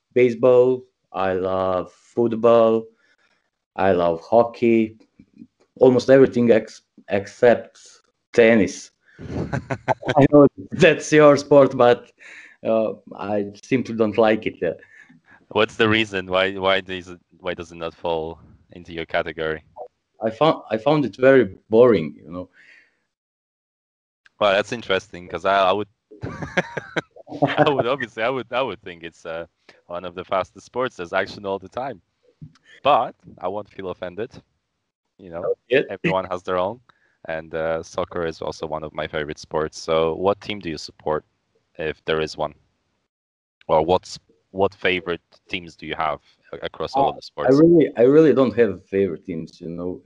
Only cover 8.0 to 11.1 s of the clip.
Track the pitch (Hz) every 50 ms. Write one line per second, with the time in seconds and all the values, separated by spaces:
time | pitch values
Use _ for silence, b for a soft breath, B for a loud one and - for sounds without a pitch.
8 | _ _ _ _ _ _ - 120 113 113 117 107 90 87 - - - - _ _
9 | _ _ _ - 92 - - - - - 139 135 - - - - - 131 - -
10 | - 135 127 147 135 - 147 147 143 - _ - - - - - 180 160 147 -
11 | - -